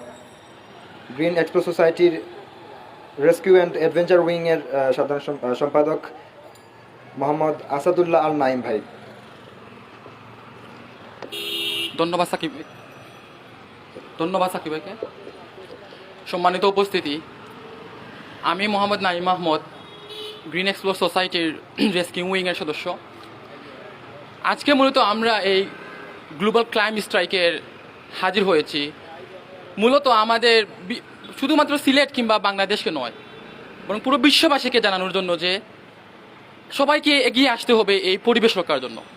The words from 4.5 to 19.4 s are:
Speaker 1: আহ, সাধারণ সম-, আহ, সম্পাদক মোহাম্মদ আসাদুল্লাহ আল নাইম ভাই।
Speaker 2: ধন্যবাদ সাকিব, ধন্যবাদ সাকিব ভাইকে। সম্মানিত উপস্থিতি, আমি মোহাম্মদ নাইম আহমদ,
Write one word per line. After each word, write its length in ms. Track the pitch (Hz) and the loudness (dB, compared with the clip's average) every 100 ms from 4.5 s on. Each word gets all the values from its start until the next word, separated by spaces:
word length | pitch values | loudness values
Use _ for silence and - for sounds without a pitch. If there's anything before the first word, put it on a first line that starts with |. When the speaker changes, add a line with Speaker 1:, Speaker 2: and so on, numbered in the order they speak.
| 160 143 135 | 0 0 0
Speaker 1:
আহ, 160 | 131 | 0
সাধারণ 280 | 127 139 143 | 0 0 -2
সম-, 260 | 143 139 123 | -6 -6 -4
আহ, 80 | |
সম্পাদক 440 | 123 147 151 151 156 - - - - - - - - - - - 135 | -2 0 2 2 0 -6 -16 -20 -20 -20 -20 -20 -20 -20 -20 -18 -6
মোহাম্মদ 360 | 139 151 156 151 - | -2 0 0 -2 -4
আসাদুল্লাহ 580 | 143 175 175 170 165 156 | -2 2 2 4 2 2
আল 60 | |
নাইম 280 | 151 135 127 | 2 0 0
ভাই। 200 | 117 - - - - - - - - - - - - - - - - - - - - - - - - - - - - - - - - - | -2 -4 -6 -16 -20 -20 -20 -20 -20 -20 -20 -20 -20 -20 -20 -20 -20 -20 -20 -20 -20 -20 -20 -20 -20 -18 -14 -10 -8 -6 -6 -4 -6 -4
Speaker 2:
ধন্যবাদ 300 | 165 175 175 | -2 0 -2
সাকিব, 220 | 180 160 135 156 - - - - - - - - - - - - - - - | -4 -6 -10 -16 -20 -20 -20 -20 -20 -20 -20 -20 -20 -20 -20 -20 -20 -16 -6
ধন্যবাদ 340 | 165 185 185 | -4 0 -2
সাকিব 200 | 180 165 | -4 -8
ভাইকে। 180 | 156 180 226 - - - - - - 190 - - - - - - | -8 -10 -12 -14 -14 -20 -20 -20 -20 -20 -20 -20 -20 -20 -20 -8
সম্মানিত 380 | 180 180 185 | 0 0 2
উপস্থিতি, 560 | 196 196 196 180 156 151 - - - - - - - - - - - - | 2 2 0 -2 -4 -6 -8 -18 -20 -20 -20 -18 -18 -18 -18 -20 -20 -8
আমি 260 | 147 175 208 | -4 -2 -2
মোহাম্মদ 340 | 202 202 202 | 0 0 0
নাইম 260 | 190 175 180 | -2 -2 -2
আহমদ, 320 | 180 | 0